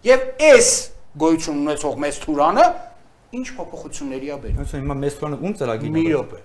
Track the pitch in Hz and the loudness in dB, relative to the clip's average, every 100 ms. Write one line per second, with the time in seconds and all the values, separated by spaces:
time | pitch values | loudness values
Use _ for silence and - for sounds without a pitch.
0 | 226 262 - - 311 262 - - - - | 6 4 2 4 8 8 8 0 -6 -16
1 | - 147 160 160 165 147 147 147 147 135 | -18 -2 0 2 -2 -4 -4 -4 -4 -4
2 | 147 139 - 143 151 208 349 - - - | -6 -6 -4 2 2 6 4 2 -12 -20
3 | - _ _ 247 254 - 165 160 156 - | -20 _ _ -12 -12 -12 -14 -14 -14 -10
4 | 143 131 135 143 147 131 139 147 139 139 | -8 -8 -8 -10 -6 -4 -4 -4 -4 -2
5 | 143 - 151 139 170 208 127 113 147 160 | -4 -4 -8 -4 -6 -4 -4 -4 -2 0
6 | 165 147 120 - | 2 0 -2 -12